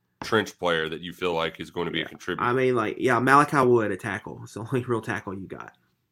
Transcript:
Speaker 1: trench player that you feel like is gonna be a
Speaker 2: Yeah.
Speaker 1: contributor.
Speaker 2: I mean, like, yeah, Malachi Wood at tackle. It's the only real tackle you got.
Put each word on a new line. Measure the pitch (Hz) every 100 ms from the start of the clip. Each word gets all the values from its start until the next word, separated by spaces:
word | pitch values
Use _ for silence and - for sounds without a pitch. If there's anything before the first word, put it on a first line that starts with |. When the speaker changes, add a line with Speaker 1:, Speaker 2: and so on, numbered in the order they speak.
| _ -
Speaker 1:
trench | - 110 98 -
player | 87 82 80
that | 80
you | 87
feel | 85 90
like | 82 82 -
is | 82
gonna | 87 85
be | 80
a |
Speaker 2:
Yeah. | -
Speaker 1:
contributor. | - - 87 120
Speaker 2:
I |
mean, | 127 127 123
like, | 107 -
yeah, | 120 117
Malachi | 127 139 147 147 127
Wood | 120 104
at | 95
tackle. | 104 101 - -
It's | 117
the | 107
only | 113 131
real | 123 113
tackle | 110 107 101
you | 98 87
got. | 64 53 - _ _ _